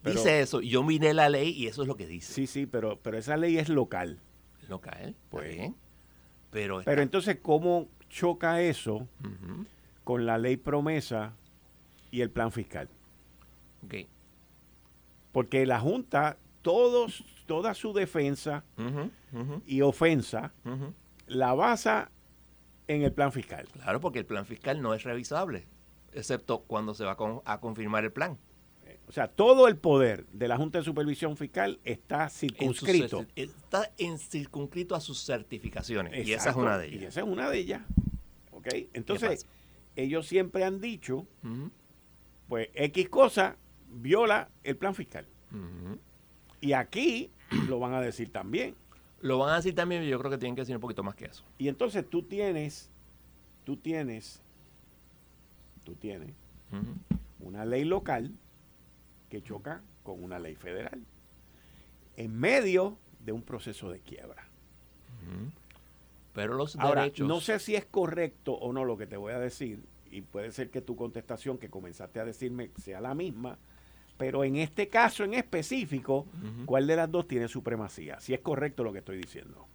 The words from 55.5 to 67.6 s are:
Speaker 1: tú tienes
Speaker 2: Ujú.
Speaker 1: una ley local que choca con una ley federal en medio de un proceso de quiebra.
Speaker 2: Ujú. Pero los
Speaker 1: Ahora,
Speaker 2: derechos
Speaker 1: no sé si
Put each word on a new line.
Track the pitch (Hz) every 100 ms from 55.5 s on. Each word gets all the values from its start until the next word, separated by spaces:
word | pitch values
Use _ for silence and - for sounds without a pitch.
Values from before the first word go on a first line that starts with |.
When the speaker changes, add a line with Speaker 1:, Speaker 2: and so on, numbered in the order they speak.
| - - -
Speaker 1:
tú | - 90
tienes | 107 95 151 143 - - -
Speaker 2:
Ujú. | - 120 185 - - - -
Speaker 1:
una | 92 98
ley | 110 127
local | 151 190 190 123 120 208 _ _ - _ - - - - _
que | 104
choca | 107 101 117 170 208 -
con | - 92
una | 90 87
ley | 82 78
federal | 87 92 - 254 226 - _ - - - - - - - - -
en | 113 110
medio | 160 269 208 185 196 214 _ -
de | 110
un | 110
proceso | 117 120 113 101 98
de | 87
quiebra. | - - - - - - - - - - - 120
Speaker 2:
Ujú. | 87 90 120 - - - - - - - -
Pero | - 104
los | 127 147 147
Speaker 1:
Ahora, | 143 143
Speaker 2:
derechos | - - 139
Speaker 1:
no | 170
sé | 156
si | 214